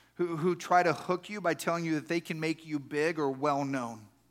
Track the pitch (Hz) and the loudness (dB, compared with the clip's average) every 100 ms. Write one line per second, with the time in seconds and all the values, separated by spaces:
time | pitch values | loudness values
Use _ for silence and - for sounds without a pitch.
0 | _ - 175 165 175 175 - 180 175 151 | _ -4 -4 0 0 0 4 6 6 2
1 | - 185 180 208 175 156 - 170 165 156 | 0 -4 -4 -2 0 0 0 -2 0 -2
2 | 135 170 170 165 156 160 160 151 127 147 | 0 -4 -2 -4 -2 -4 -4 -6 -2 0
3 | 156 160 143 131 147 143 139 135 120 110 | 0 2 -2 0 0 2 0 -2 -4 -8
4 | 104 _ _ | -16 _ _